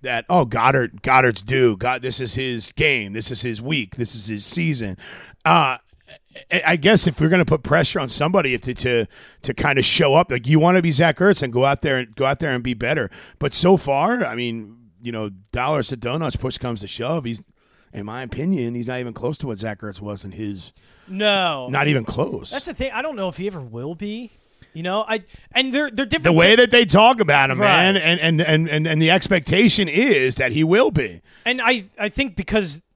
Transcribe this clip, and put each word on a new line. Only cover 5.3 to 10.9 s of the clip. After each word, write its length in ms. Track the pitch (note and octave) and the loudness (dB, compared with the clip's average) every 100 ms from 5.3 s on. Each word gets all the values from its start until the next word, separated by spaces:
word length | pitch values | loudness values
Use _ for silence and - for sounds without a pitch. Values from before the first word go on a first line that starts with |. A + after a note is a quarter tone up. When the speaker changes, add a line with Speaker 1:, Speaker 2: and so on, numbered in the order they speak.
| - D#3+ | -6 0
Speaker 1:
Uh, 320 | E3 C#3 B2+ _ _ _ - _ - - | 2 2 -2 _ _ _ -20 _ -20 -6
I, 100 | F3+ D#3 | -2 0
I 80 | E3+ | 2
guess 320 | D3+ G#3+ F3 | 4 4 2
if 120 | C#3+ | 0
we're 100 | D#3 | 2
gonna 140 | F3+ E3+ | 2 2
put 180 | D3+ | 0
pressure 360 | - D#3 D3 - | 0 0 0 -2
on 80 | C3+ | -4
somebody 480 | - D3+ F#3+ D3 B2 | -2 0 2 0 -2
to, 160 | - A#2+ | -4 -4
to, 300 | B2+ A#2+ G#2+ - - _ | 0 0 -2 -8 -20 _
to 120 | - | -10
kinda 280 | B2 D3 C3+ | -2 0 2
show 320 | B2 - D3+ | 2 2 4
up, 160 | C3+ A#2 | 4 2
like, 140 | B2 A#2 | -2 2
you 120 | D#3 | 4
wanna 220 | E3 F#3 | 6 4
be 100 | E3+ | 2